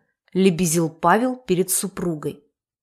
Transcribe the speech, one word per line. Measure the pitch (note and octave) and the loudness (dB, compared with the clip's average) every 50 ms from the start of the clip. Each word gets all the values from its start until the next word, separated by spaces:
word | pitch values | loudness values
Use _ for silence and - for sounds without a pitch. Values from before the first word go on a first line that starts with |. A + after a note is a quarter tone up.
| _ _ _ _ _ _ | _ _ _ _ _ _
лебезил | - F3+ F#3+ F#3+ F3 D#3 F#3 E3+ D3+ F3 E3 D#3+ | -2 2 2 4 2 2 0 0 0 0 0 -2
Павел | D#3+ - - F3 F3+ G#3+ A#3+ B3+ B3+ | -2 0 2 2 4 4 2 0 -4
перед | B3+ - - F3+ E3+ F#3 F#3 | -6 -4 -2 -2 0 0 0
супругой. | - - - F#3+ - - F3+ F3 E3 D3+ C#3+ - - - _ _ _ _ _ _ _ _ | -2 -4 -4 -6 -6 -6 -6 -4 -6 -6 -8 -10 -12 -12 _ _ _ _ _ _ _ _